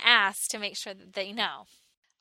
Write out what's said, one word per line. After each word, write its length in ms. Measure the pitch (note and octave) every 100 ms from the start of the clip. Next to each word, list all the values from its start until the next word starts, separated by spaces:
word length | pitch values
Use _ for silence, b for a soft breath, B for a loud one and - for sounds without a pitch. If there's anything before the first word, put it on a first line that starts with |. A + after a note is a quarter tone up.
ask 440 | A#3 A#3 G3 - -
to 80 | A3
make 180 | G3+ -
sure 180 | G#3+
that 200 | F#3+ F#3+
they 180 | G3+ G3
know. 340 | A3 F#3+ C3+ - _ b _ _ -